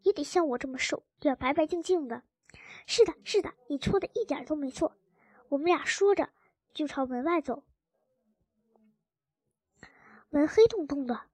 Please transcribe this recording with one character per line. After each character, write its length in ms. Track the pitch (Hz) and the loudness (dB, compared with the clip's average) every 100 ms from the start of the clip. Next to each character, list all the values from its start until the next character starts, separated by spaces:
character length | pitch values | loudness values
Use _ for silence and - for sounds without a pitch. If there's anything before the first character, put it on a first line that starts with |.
也 100 | 381 | 0
得 120 | 392 | 0
像 240 | 294 370 320 | -2 -2 0
我 100 | 240 | -2
这 80 | 269 | -6
么 120 | 254 | -6
瘦， 240 | - - _ _ | -4 -6 _ _
要 160 | 294 254 | -2 0
白 160 | 254 | -2
白 140 | 302 311 | 0 0
净 160 | 349 | -2
净 260 | 330 359 262 | 0 0 0
的。 140 | 233 _ _ _ - - - - | -10 _ _ _ -20 -20 -20 -6
”“是 180 | - | 4
的， 100 | 427 - | 4 4
是 180 | - 415 | -2 -2
的， 100 | - - _ | -2 -12 _
你 120 | 285 | -4
说 220 | - 392 | 0 0
的 80 | - | -2
一 100 | - | -4
点 200 | 427 277 254 | -4 -6 -4
都 100 | 302 | -6
没 140 | 269 | -6
错。” 260 | - 330 _ _ _ _ _ _ | -2 -4 _ _ _ _ _ _
我 80 | 277 | -2
们 80 | 330 | 2
俩 180 | 330 | 0
说 300 | - - 392 | 0 2 4
着 160 | 370 - _ _ _ _ | 4 0 _ _ _ _
就 140 | - 294 | -6 -6
朝 180 | - | -2
门 200 | 262 247 | -4 -2
外 160 | 285 339 | 0 -2
走。 220 | 277 233 _ _ _ _ _ _ _ _ _ 220 220 220 214 214 _ _ _ _ _ _ _ _ - _ - - _ | -2 -8 _ _ _ _ _ _ _ _ _ _ _ _ _ _ _ _ _ _ _ _ _ _ -20 _ -20 -20 _
门 180 | 294 302 | 0 2
黑 180 | - 453 | 6 6
洞 200 | 440 294 | 4 -4
洞 200 | 285 247 | -4 -4
的 160 | 233 - | -6 -8